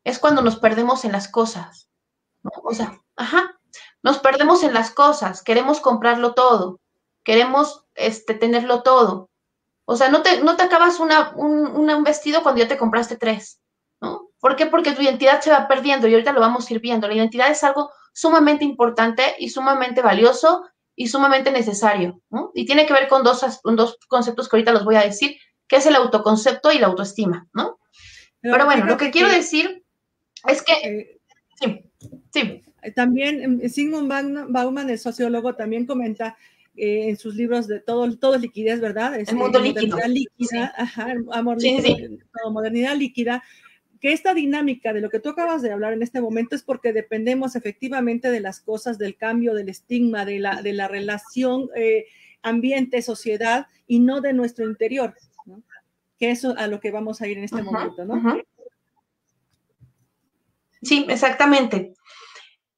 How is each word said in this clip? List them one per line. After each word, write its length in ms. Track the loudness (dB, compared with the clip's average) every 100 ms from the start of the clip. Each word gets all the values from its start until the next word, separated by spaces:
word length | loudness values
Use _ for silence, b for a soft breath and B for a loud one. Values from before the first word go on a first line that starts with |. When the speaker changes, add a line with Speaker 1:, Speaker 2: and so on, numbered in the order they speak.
Speaker 1:
es 140 | -8 0
cuando 220 | 2 4
nos 160 | 2 2
perdemos 460 | 0 2 0 -2
en 80 | -2
las 160 | -6 -4
cosas, 600 | -2 -2 -4 -14 -20 _ _ _ _ _ _
¿no? 80 | -14 -12
O 80 | -8
sea, 280 | -6 -6 -10 _ -10
ajá, 420 | -2 0 0 -6 _ B B _
nos 160 | 0 2
perdemos 440 | 2 4 4 4
en 100 | 4
las 180 | 0 0
cosas, 520 | 4 4 4 -4 -6
queremos 380 | 0 0 2 0
comprarlo 520 | 0 2 2 2 0
todo, 480 | 2 4 4 0 -8 _ _ _ _
queremos, 640 | 0 2 4 2 0 -4 _
este, 380 | -6 -4 -4 -6
tenerlo 480 | -2 0 0 0 0
todo. 460 | 4 4 4 0 -10 _ _ _ _ _
O 120 | -6 0
sea, 120 | 4
no 140 | 4
te, 180 | 4 4
no 140 | 2 2
te 60 |
acabas 380 | 2 4 4 2
una, 320 | 2 4 2
un, 320 | -2 -2 0 0
una, 300 | 0 2 2
un 80 |
vestido 380 | 2 0 0 0
cuando 200 | 2 2
ya 60 | 0
te 100 | 0
compraste 380 | 0 0 -2 -4
tres, 440 | -2 -4 -8 -20 _ _ _ _
¿no? 300 | -10 -10 -14 _
¿Por 160 | 0 2
qué? 100 | 2
Porque 260 | 2 0
tu 100 | 2
identidad 380 | 0 4 4 4
se 80 | 6
va 160 | 4 4
perdiendo 380 | 0 2 2 4
y 60 |
ahorita 200 | 4 4
lo 80 | 2
vamos 300 | 2 2 -4
a 20 |
ir 60 | -6
viendo. 280 | -4 -2 -2
La 60 |
identidad 360 | 0 0 2 2
es 120 | 2
algo 260 | 0 0 -4 B B
sumamente 500 | -4 2 6 6 4
importante 680 | 0 0 0 2 0 2 0 -2
y 120 | -8
sumamente 500 | -2 0 0 0 0
valioso 640 | 2 6 6 6 4 2 -2 _ _
y 140 | -8 -4
sumamente 420 | 2 4 4 2
necesario, 720 | 0 -2 0 2 2 -2 -6 _
¿no? 220 | -10 -8
Y 100 | -8 0
tiene 200 | 2 4
que 60 |
ver 160 | 4 4
con 140 | 4
dos 180 | 4 2
as-, 180 | -2 -4
con 140 | 0 2
dos 220 | 2 -2 _
conceptos 400 | -2 0 -4 0
que 80 | 2
ahorita 160 | 4
los 120 | 2
voy 100 | 4 4
a 60 |
decir, 340 | 4 0 -4 b b _ 2
que 100 | 4
es 100 | 6
el 100 | 6
autoconcepto 760 | 4 2 2 2 2 2 2
y 60 | 4
la 80 | 2
autoestima, 600 | 0 -4 -4 -2 -2 -6
¿no? 260 | -8 -8 -10 _ b b b b _
Speaker 2:
Pero 140 | 0
Speaker 1:
Pero 100 | 4 4
bueno, 140 | 4 2
lo 60 |
Speaker 2:
fíjate 120 | 0 0
Speaker 1:
que 40 |
quiero 180 | 2 4
Speaker 2:
que 80 | 4
Speaker 1:
decir 480 | 2 -2 -2 -6 _ _ _ _ _ -6 -2
es 160 | 0
que 100 | 2 0
Speaker 2:
eh, 360 | 0 -8 -12 _ _ _ _ _
Speaker 1:
sí, 240 | -6 -6 -12 _ -20 -20 _
sí. 300 | -4 -4 -8 _ _
Speaker 2:
eh, 100 | -10
también, 500 | -2 0 0 -2 -4
em, 260 | -4 -4 -4
Zygmunt 400 | -4 -4 -4 -4
Bauman, 440 | -4 -6 -8 -6
Bauman, 360 | -4 -4 -4 -6
el 100 | -6
sociólogo, 540 | -8 -6 -4 -4 -6 -6
también 280 | -6 -6
comenta, 520 | -6 -6 -6 -8 -10 b b b b -8
eh, 340 | -4 -2 -4
en 60 | -6
sus 160 | -8
libros 320 | -6 -4 -4 -4
de 140 | -8
todo, 300 | -6 -4 -4 -2
todo 200 | 0 0
es 40 |
liquidez, 400 | -2 -6 -4 -2
¿verdad? 380 | -4 -4 -6 -6
Este, 140 | -4
Speaker 1:
El 40 | -2
mundo 200 | 2 2
Speaker 2:
modernidad 480 | 2 0 -4 -2 -2
Speaker 1:
líquido. 20 | -2 -4 -8
Speaker 2:
líquida, 300 | -6 -4 -6 -8
Speaker 1:
Sí. 60 |
Speaker 2:
ajá, 300 | -10 -8 -8
el 140 | -8 -8
amor 280 | -6 -4 -2
Speaker 1:
Sí, 160 | 0 2
Speaker 2:
líquido, 260 | 2 0 -4
Speaker 1:
sí. 100 | -16 _
Speaker 2:
todo, 180 | -12 -8
modernidad 440 | -6 -4 -2 -2 -2
líquida, 460 | -4 -4 -4 -6 b b b b _ _
que 140 | -4
esta 180 | -2 0
dinámica 600 | -2 -2 -2 -4 -4 -6
de 80 | -6
lo 80 | -6
que 100 | -6
tú 80 | -6
acabas 320 | -6 -4 -4
de 120 | -4
hablar 200 | -6 -6
en 100 | -6
este 200 | -6 -6
momento 340 | -6 -4 -6 -8
es 60 |
porque 320 | -8 -6 -4
dependemos 600 | -4 -6 -6 -4 -2 -4 -8
efectivamente 760 | -10 -10 -8 -4 -4 -2 -4
de 100 | -4
las 200 | -6 -12
cosas, 360 | -10 -8 -8 -8
del 220 | -8 -8
cambio, 340 | -6 -2 -2
del 160 | -4 -6
estigma, 560 | -14 _ -2 -2 -2
de 140 | -6 -6
la, 240 | -6 -6
de 100 | -6
la 160 | -6 -6
relación, 800 | -8 -8 -10 -8 -4 -2 -2 -6 -4
eh, 300 | 0 0 -2 b b b
ambiente, 640 | -4 -2 -2 -2 -2 -4
sociedad, 640 | -6 -8 -6 -4 -2 -2 -4 _ -2
y 120 | 2
no 240 | 2 2
de 100 | -2
nuestro 320 | -2 -4 -6 -8
interior, 480 | -4 -4 -4 -6 -10 _ -20
¿no? 180 | -20 -20 _ b _ _ _ _
Que 120 | -4
eso 240 | -2 -4 -6
a 100 | -6
lo 140 | -6
que 100 | -8
vamos 280 | -8 -8 -8
a 60 | -10
ir 100 | -10
en 60 |
este 160 | -10 -10
Speaker 1:
Ujú, 120 | -8
Speaker 2:
momento, 320 | -6 -8 -10 -8
¿no? 80 |
Speaker 1:
ujú. 280 | -4 -2 -4 -8 _ -20 _ _ _ _ _ _ _ _ _ _ _ _ _ _ _ _ _ _ _ _ _
Sí, 220 | -2 0 0
exactamente. 840 | -2 0 2 4 4 2 -4 -6 -14 B B B B B _ _